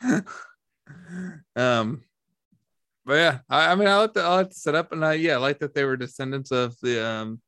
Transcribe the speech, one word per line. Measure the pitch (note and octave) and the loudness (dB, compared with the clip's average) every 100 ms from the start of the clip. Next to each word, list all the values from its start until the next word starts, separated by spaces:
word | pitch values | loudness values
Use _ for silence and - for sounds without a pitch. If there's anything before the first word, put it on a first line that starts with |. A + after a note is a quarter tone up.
<laughs> | B3 - - - - _ _ _ - D3 E3+ F3+ F#3 D#3+ - A#2+ | -2 -2 -4 -14 -20 _ _ _ -20 -20 -16 -12 -12 -14 -10 -2
Um, | B2 A#2 A2 D3+ - _ _ _ _ _ _ _ _ _ B2+ | 0 2 0 -6 -12 _ _ _ _ _ _ _ _ _ 0
but | |
yeah, | D3 E3 C3 - | 2 4 0 0
I, | C#3 E3 | 2 4
I | F#3 | 4
mean, | G3+ | 4
I | G3+ | 4
like | A3 | 2
the, | G#3 | 0
I | F3 F#3 | 2 2
like | F#3+ | 0
the | - | -4
setup, | D#3 D3 E3+ | -2 -2 -2
and | D#3+ D#3 | -2 0
I, | |
yeah, | D#3 D#3+ | 0 0
I | B2+ | 2
like | C#3 C#3 | 0 -2
that | C#3+ | -4
they | C#3+ C3+ | -2 -2
were | B2+ | -2
descendants | B2 - C3 C#3 C3 | -6 -8 -6 -6 -2
of | B2+ B2 A#2+ | -2 -2 -2
the, | B2 A#2 A2+ | -2 0 -2
um, | A2 A2 A2+ | -4 -6 -10